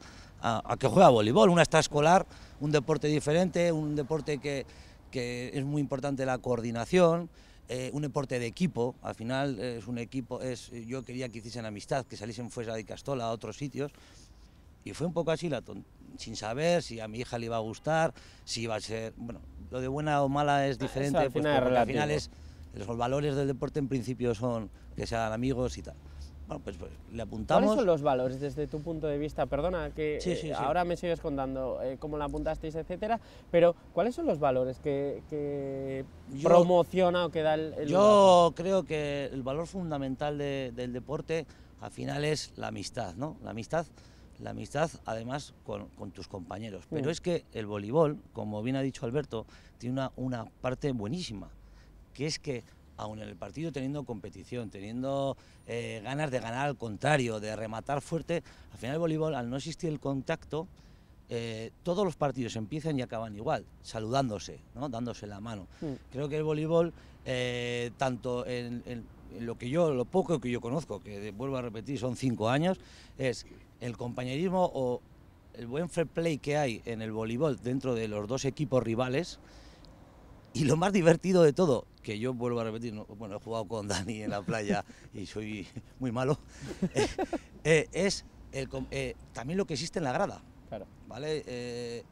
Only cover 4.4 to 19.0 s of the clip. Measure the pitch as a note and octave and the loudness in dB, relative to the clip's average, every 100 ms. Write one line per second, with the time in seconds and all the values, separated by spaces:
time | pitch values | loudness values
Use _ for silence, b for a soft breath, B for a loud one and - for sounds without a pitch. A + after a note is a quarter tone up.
4.4 | D3 C#3 A#2+ B B B - C3 A#2+ B2 | -4 -6 -6 B B B -8 -6 -4 -4
5.4 | B2 C#3+ C3+ D3 C#3 C3+ C#3+ C3+ C3 B2+ | -6 -4 -2 0 0 -2 -2 -2 0 0
6.4 | B2 A#2 A2+ A2+ A2+ F3+ E3+ E3+ E3+ b | 0 0 0 -2 2 8 8 6 0 b
7.4 | b b - B2 B2+ C3 D3+ D3 C3 B2+ | b b -8 -6 -4 -4 -2 -2 -2 -2
8.4 | A#2+ - F3+ A#2 A#2+ - G#2+ G2+ A2+ C3 | -2 0 0 2 -2 -2 -10 -8 -2 0
9.4 | C#3+ A2+ B2 A#2 G#2 A#2+ A#2 C3+ A#2 B2 | 0 -2 -6 -6 -6 -6 -6 -6 -6 -6
10.4 | C3 A#2+ - A#2+ A2+ C3 A#2+ B2 B2+ A2 | -6 -6 -10 -12 -8 -8 -8 -8 -8 -8
11.4 | A2 A#2+ A2 G2+ - C#3+ - G#2+ G#2+ A2 | -10 -8 -8 -8 -2 -2 -2 -8 -8 -8
12.4 | A#2 - A2+ A2+ G2 G2+ - C3+ A#2 A2+ | -8 -6 -6 -6 -8 -10 -4 -2 -2 -4
13.4 | A2 G#2 C#3+ B2 C#3+ - b b b b | -6 -8 -8 -6 -6 -8 b b b b
14.4 | b b - - - G2+ E3 E3+ D#3+ D#3 | b b -20 -16 -12 -4 -4 -2 0 0
15.4 | E3+ B2 G#2 G2 - - - - - A2 | 0 -4 -6 -14 -14 -20 -20 -14 -12 -8
16.4 | G#2+ B2 E3 F3 - A2+ A2 A2+ B2 A#2+ | -6 0 2 2 0 -8 -8 -8 -6 -4
17.4 | A#2 A2+ A2 G#2+ - D#3+ D#3+ - B B | -2 -2 -2 -4 0 2 2 0 B B
18.4 | - A#2+ A2+ G#2+ G#2 A2+ | -8 -4 -2 -4 -4 -6